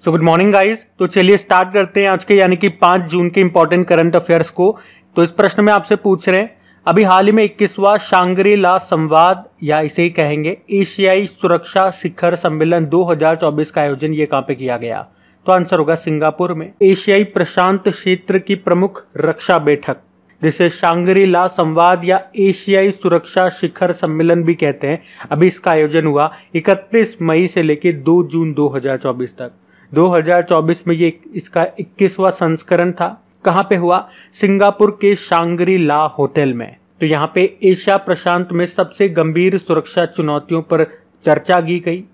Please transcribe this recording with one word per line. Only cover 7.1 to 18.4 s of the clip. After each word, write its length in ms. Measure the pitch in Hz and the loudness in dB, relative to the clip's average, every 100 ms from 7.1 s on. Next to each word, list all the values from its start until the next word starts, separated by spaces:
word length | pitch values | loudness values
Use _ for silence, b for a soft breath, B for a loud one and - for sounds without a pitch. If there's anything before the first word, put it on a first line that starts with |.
| 185 202 | 4 4
ही 60 | |
में 120 | 214 | 2
इक्कीसवाँ 540 | 208 - 208 - 196 208 | 0 0 -4 0 0 0
शांग्री-ला 800 | - 185 180 185 196 208 180 185 | 0 0 0 0 2 2 2 0
संवाद 720 | - 165 156 156 175 185 - _ | -2 -4 2 4 4 2 -6 _
या 160 | 151 151 | -4 -2
इसे 220 | 156 - | -2 -2
ही 80 | 175 | -2
कहेंगे 480 | 170 151 151 156 196 _ | 0 -2 -2 -6 -8 _
एशियाई 560 | 202 190 - 190 190 196 | -2 -2 0 0 2 -2
सुरक्षा 640 | _ 185 175 170 196 190 | _ -2 -2 -2 -2 -2
शिखर 440 | 180 170 170 175 170 | -2 -12 -2 -2 -2
सम्मेलन 500 | 175 156 160 170 156 | -4 -2 0 0 0
दो 180 | 165 | 0
हज़ार 320 | 175 160 156 160 | 0 0 0 0
चौबीस 360 | 165 151 151 | -2 -2 -4
का 100 | - | -2
आयोजन 320 | 147 135 156 | -4 -4 -6
ये 120 | 156 151 | -4 -2
कहाँ 160 | 139 | -4
पे 140 | 127 131 | -4 -8
किया 220 | 127 120 | -6 -6
गया? 300 | 117 107 - b b b - | -6 -10 -12 b b b 0
तो 60 | |
आंसर 280 | 185 170 175 | 0 2 -2
होगा 160 | 151 160 | 0 -2
सिंगापुर 580 | 165 151 156 151 180 | -2 -2 -2 -2 -6
में। 200 | 165 165 _ | -6 -10 _
एशियाई 420 | 196 190 - 196 | 2 2 2 2
प्रशांत 680 | 202 - 170 - 185 196 196 | 2 -2 -2 0 0 0 -4
क्षेत्र 500 | 180 190 185 - | -4 -4 -4 -2
की 160 | 190 | -4